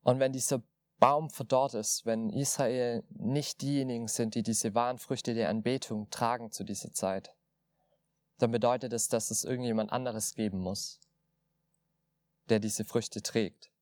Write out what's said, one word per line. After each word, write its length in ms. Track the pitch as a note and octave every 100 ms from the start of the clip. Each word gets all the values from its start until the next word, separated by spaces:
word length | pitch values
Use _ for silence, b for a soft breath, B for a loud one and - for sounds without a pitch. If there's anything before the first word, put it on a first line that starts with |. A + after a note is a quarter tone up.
Und 180 | - C3
wenn 120 | C3+
dieser 300 | C3 - C3 - _ _ _
Baum 320 | B2 D3 D#3
verdorrt 440 | - C3 C3 C#3
ist, 320 | A2 G#2+ - A2+
wenn 240 | A2+ A2
Israel 760 | C3 C#3 - B2 B2+ A#2+ A#2 -
nicht 520 | - - C#3+ C#3 -
diejenigen 460 | C3+ C#3+ C3 A#2 A2+
sind, 260 | - A2+
die 80 | A#2
diese 320 | A2+ A2 A2+
wahren 240 | G#2+ B2 B2+
Früchte 360 | - C3 -
der 140 | A2+ F#2
Anbetung 600 | A2 A2+ C3 - G#2+ G#2+
tragen 400 | - A#2 A#2+ A2+
zu 140 | -
dieser 280 | G2 G2+ -
Zeit, 420 | - F#2+ F#2+ - _ _ _ _ _ _ _ _ _ _ _
dann 120 | A#2
bedeutet 420 | A#2 A#2+ B2 B2+
es, 160 | A#2 -
dass 220 | A#2 -
es 140 | A2+
irgendjemand 480 | - B2+ B2 A2 G#2
anderes 420 | B2+ B2+ A2 -
geben 240 | - G#2+ F#2+
muss, 420 | F#2 G2 - - _ _ _ _ _ _ _ _ _ _ _ _ _ _ -
der 100 | A2
diese 260 | G#2+ -
Früchte 380 | G#2+ A#2 - A2
trägt. 480 | - A#2 G2 _ - _